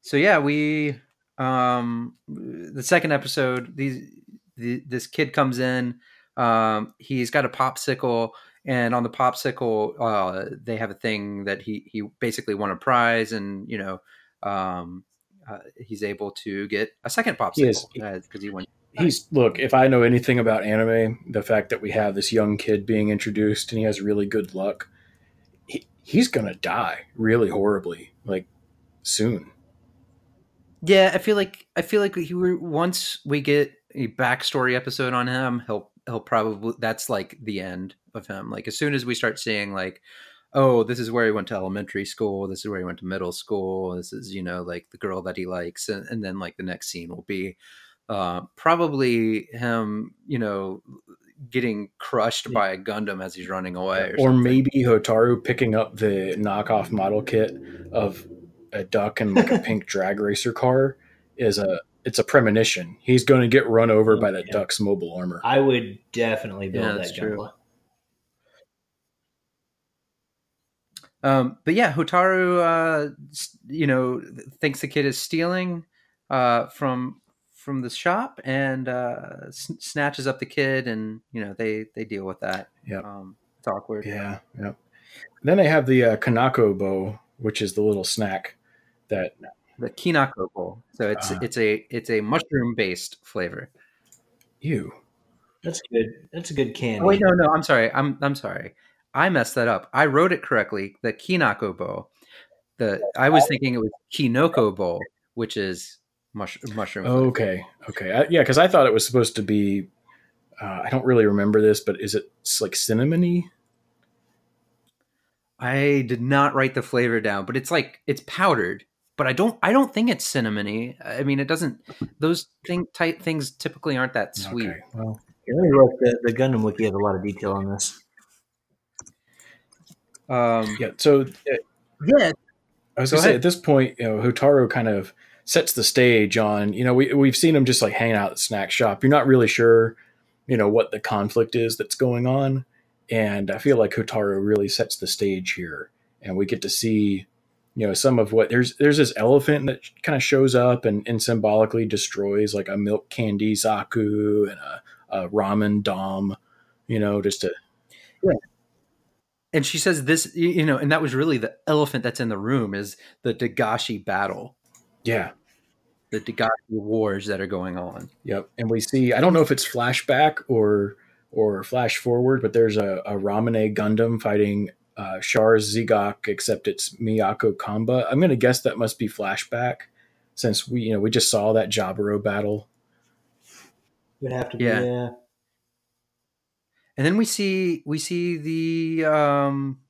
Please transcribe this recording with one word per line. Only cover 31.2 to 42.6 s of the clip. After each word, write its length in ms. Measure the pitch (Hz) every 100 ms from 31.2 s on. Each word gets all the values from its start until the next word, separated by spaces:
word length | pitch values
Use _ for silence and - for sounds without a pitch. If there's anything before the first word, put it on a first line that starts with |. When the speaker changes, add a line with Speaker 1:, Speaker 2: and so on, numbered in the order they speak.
| 220 208
Speaker 1:
like, 300 | 196 - _ -
I 60 |
feel 180 | 180 214
like 160 | 202 190
he, 180 | 160
we, 200 | 180 180 180
once 640 | 170 151 175 180 - -
we 160 | 139 147
get 320 | 143 143 143 _ _
a 140 | - 117
backstory 640 | - 127 127 - 143 127
episode 380 | 127 131 127 127
on 160 | 123 123
him, 340 | 127 131 120 120
he'll, 240 | 107 - _ -
he'll 140 | 117
probably, 540 | - 117 110 104 110 -
that's, 300 | 113 113 -
like, 300 | 107 92 -
the 200 | 110 98
end 340 | 92 90 95 - _
of 120 | 113 -
him. 240 | 98 110
Like, 160 | 107 104
as 100 | -
soon 180 | 147
as 120 | 139 120
we 80 |
start 240 | 120 120 107
seeing, 340 | - 107 101
like, 300 | 98 95 - _ - - _ _
oh, 280 | 139 135 120
this 160 | 110 123
is 120 | 113
where 140 | 120
he 60 | 113
went 180 | 104 95
to 60 |
elementary 500 | 104 95 98 95 101
school, 440 | 98 - 107 98 98
this 160 | 92